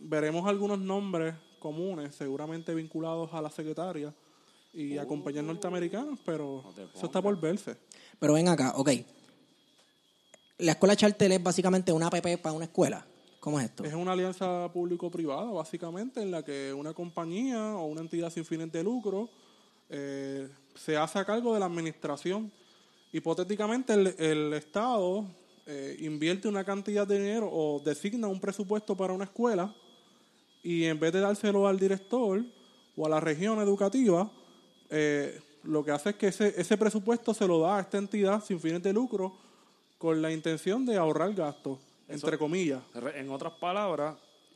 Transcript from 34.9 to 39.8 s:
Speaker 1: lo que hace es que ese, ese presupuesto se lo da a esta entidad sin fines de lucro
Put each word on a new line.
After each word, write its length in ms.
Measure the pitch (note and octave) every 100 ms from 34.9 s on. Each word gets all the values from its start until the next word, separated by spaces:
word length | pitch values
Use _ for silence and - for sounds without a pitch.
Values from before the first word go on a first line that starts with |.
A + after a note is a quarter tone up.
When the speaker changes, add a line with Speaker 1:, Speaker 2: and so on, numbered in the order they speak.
| D#3 D3+ D3 C#3+ - - -
Speaker 1:
lo 220 | - D3+ D3+
que 60 |
hace 180 | D3 G#3
es 60 | G#3
que 120 | G3+
ese, 260 | E3+ G#3 -
ese 180 | E3 G#3+
presupuesto 560 | G#3+ G#3+ G3+ A#3 -
se 140 | G#3 G3
lo 120 | E3
da 180 | E3 G3+
a 40 |
esta 160 | F#3 G3+
entidad 440 | G3 G#3+ F#3+ G#3+
sin 160 | G#3 F3
fines 220 | D#3+ E3+
de 100 | G3
lucro 460 | G3+ B3+ G3+ F#3 - - _ _ _